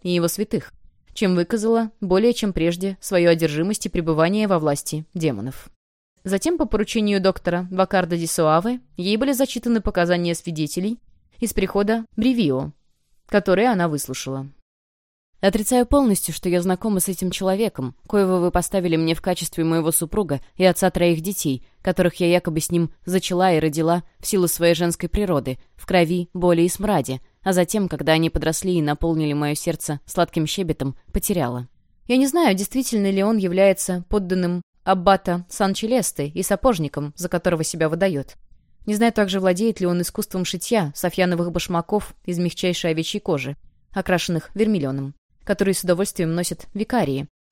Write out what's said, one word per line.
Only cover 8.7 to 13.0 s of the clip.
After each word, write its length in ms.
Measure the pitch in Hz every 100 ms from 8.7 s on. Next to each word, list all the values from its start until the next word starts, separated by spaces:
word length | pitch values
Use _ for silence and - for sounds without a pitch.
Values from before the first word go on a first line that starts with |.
| 247 - -
ей 200 | 180 214
были 140 | 269
зачитаны 500 | 254 269 233 240 226
показания 540 | 208 190 175 175 175 165
свидетелей 640 | - 156 147 - 196 240 _ _ _ -
из 140 | 226
прихода 520 | - 269 196 202 226 226 -
Бревио, 560 | 240 240 165 127 147 - _ _